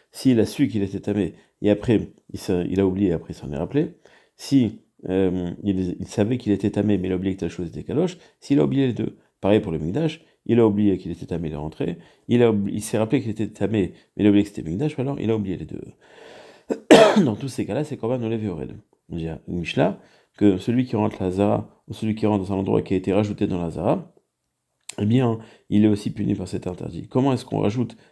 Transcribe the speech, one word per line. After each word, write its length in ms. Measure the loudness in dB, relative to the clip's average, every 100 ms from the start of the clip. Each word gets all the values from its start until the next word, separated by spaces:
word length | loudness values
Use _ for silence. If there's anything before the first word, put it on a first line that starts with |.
| _
s'il 300 | -2 4 4
a 60 | 2
su 200 | 0 0
qu'il 140 | 0
était 180 | -4 -4
tamé, 340 | -2 -2 -2 -6 _ _
et 80 | 2
après, 420 | 2 2 2 0 -10 -16
il 80 | -8
se, 260 | -2 -2 0
il 140 | 0
a 60 | 2
oublié, 240 | 2 0
et 20 |
après 220 | 0 -6
il 20 | -14
s'en 160 | -10
est 40 | -6
rappelé, 380 | -4 -2 -4 -8 _ _ _ -18
si, 440 | 0 2 2 -2 _ _ -2
euh, 440 | 0 2 0 -4 -4
il, 340 | -2 -2 -4 -6
il 100 | -6
savait 300 | -2 -2 -2
qu'il 140 | 0
était 180 | 0 0
tamé, 280 | 0 0 0
mais 100 | 0
il 40 |
a 40 | -2
oublié 180 | -4
que 60 | -4
telle 100 | -6
chose 180 | -6 -10
était 160 | -10
kadosh, 340 | -6 -2 -2 -6 -20 _
s'il 180 | -2 2
a 60 |
oublié 240 | 2 2 0
les 60 |
deux, 220 | -2 -6 -8 _ _
pareil 200 | 2 2
pour 100 | 2
le 60 | -4
Mikdash, 440 | -4 -2 -2 -4 _ _ 0
il 120 | 4
a 80 | 4
oublié 320 | 4 2 0
qu'il 120 | -4
était 160 | -10 -8
tamé, 220 | -6 -6
il 60 |
est 20 | -6
rentré, 420 | -8 -6 -6 -6 -12 _ 0
il 160 | 4
a 80 | 4
oubli-, 220 | 4 -2
il 100 | -4
s'est 160 | -2 -2
rappelé 220 | 0 0
qu'il 100 | -2
était 180 | -6 -6
tamé, 440 | -4 0 0 0 -4 _ 2
mais 80 |
il 20 | 4
a 40 |
oublié 140 | 4
que 40 | 2
c'était 200 | -4 -6
Mikdash, 300 | -4 -4 -4
alors 220 | -6 -4
il 100 | -2
a 60 | -2
oublié 200 | -2 -8
les 100 | -10
deux. 160 | -14 -14 -20 _ -20 -20 -20 -20 -16 -8
<coughs> 540 | -4 8 10 10 6
Dans 120 | 2 0
tous 120 | -6
ces 180 | -6 -4
cas-là, 180 | -4
c'est 120 | -4 -4
Korban 260 | -4 -2
Olev 200 | -2 -2
Yored. 340 | -4 -6 -8 -12 -20 _ -12
On 60 | -8
dit 120 | -6
à 120 | -8 -6
Mishnah 500 | -6 -4 0 -2 -2 -14 _ _ 2
que 200 | 2 4
celui 300 | 0 -2 0
qui 100 | -2
rentre 260 | -2 -2
la 80 | -2
Zara, 380 | 0 2 0 -4 _ -16
ou 60 |
celui 200 | -6 -4
qui 120 | 0 0
rentre 200 | 0 0
dans 80 |
un 40 | -2
endroit 240 | 0 0
qui 120 | 0
a 20 | -2
été 160 | 0
rajouté 340 | 0 0 -2 -2
dans 140 | -2
la 100 | -4
Zara, 420 | -4 -2 -2 -6 _ _ _ _ _ _ _ -14 -4
eh 80 | 0
bien, 320 | 2 2 -2 -8 -20 0
il 160 | 4
est 40 | 4
aussi 240 | 4 -2
puni 220 | -4 -4
par 140 | -4 -6
cet 180 | -8 -8
interdit. 400 | -8 -10 -10 -4
Comment 240 | 0 0
est-ce 120 | 0
qu'on 160 | -2 -2
rajoute 360 | 0 -2 -4 -8 _